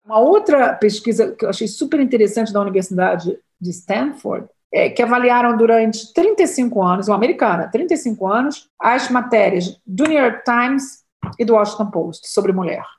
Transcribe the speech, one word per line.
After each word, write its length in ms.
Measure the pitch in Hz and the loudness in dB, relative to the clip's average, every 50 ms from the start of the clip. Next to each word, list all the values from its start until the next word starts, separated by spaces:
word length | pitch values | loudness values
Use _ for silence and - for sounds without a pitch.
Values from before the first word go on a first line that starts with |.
| _ | _
Uma 140 | 208 220 220 | -2 2 4
outra 520 | 240 294 381 415 415 381 294 277 247 233 - | 4 6 6 4 4 4 4 4 4 2 2
pesquisa 600 | - - 214 202 - - 233 214 185 220 - - | 2 0 0 0 0 -2 0 0 0 0 0 -2
que 120 | - 220 | -4 -4
eu 40 | - | -4
achei 180 | 190 - 226 | -4 -4 -6
super 320 | 208 - - 302 277 - 294 | -8 -6 -6 -4 -2 0 0
interessante 540 | 277 254 262 226 214 202 208 233 226 214 202 | 2 2 2 2 2 2 2 0 -4 -2 -2
da 80 | 202 | -2
Universidade 760 | 202 196 190 190 185 - 190 180 185 185 185 170 170 175 202 - _ _ _ _ | -2 0 0 -2 -2 -2 -2 0 0 0 0 0 -2 -6 -8 -8 _ _ _ _
de 100 | 180 180 | -10 -10
Stanford, 760 | 175 - - - 196 226 262 294 277 - - - - - - - _ _ _ _ - | -10 -10 -8 -6 -4 -4 -4 -4 -6 -8 -8 -8 -8 -8 -8 -12 _ _ _ _ -2
é, 160 | - 226 - | 0 0 0
que 140 | - - 240 | 0 0 0
avaliaram 540 | 226 240 247 247 247 240 240 233 240 233 | 0 2 2 2 2 2 4 2 2 2
durante 560 | 220 233 226 226 226 226 220 214 - - - - | 4 4 4 4 4 2 2 -2 -4 -8 -6 -2
trinta 300 | - 339 427 427 427 370 | 0 2 2 4 2 2
e 20 | |
cinco 340 | - - - 247 240 240 214 185 | 2 0 0 -2 -2 0 0 0
anos, 260 | 180 180 190 190 208 | 0 0 0 0 0
uma 80 | 208 | 0
americana, 500 | 196 220 269 359 - 277 220 175 170 - | 0 0 0 0 0 0 0 0 0 -2
trinta 280 | - - 226 349 349 349 | -4 -4 -4 -2 -2 -2
e 20 | |
cinco 320 | - - 247 214 - 190 190 | -2 -4 -4 -6 -4 -2 -2
anos, 400 | 202 233 262 285 277 - - _ _ - | 0 0 -2 -2 -4 -8 -14 _ _ -4
as 300 | - 220 240 262 254 - | 0 0 0 0 0 -2
matérias 680 | 247 247 233 247 240 220 196 - 196 180 180 185 - _ _ | -2 -2 -2 0 2 2 2 2 2 0 -2 -4 -8 _ _
do 200 | - 185 185 285 | -10 -4 -2 0
New 160 | 311 311 294 | 0 2 2
York 240 | 262 233 214 - - | 2 0 0 -2 -2
Times 580 | 254 240 240 240 254 269 269 269 - - - _ _ _ _ - - - | -2 0 0 0 0 -2 -4 -4 -6 -12 -20 _ _ _ _ -12 -10 -6
e 80 | - 233 | -4 0
do 100 | 214 226 | 2 4
Washington 320 | 214 208 208 - - 214 | 4 2 2 -2 -4 -6
Post 420 | 190 - 175 160 170 160 - - - | -4 -4 -4 -6 -6 -8 -14 -16 -6
sobre 240 | - - 196 202 190 | -4 -2 0 0 0
mulher, 320 | 185 180 165 - - - - - | -2 -2 -4 -6 -8 -10 -14 -20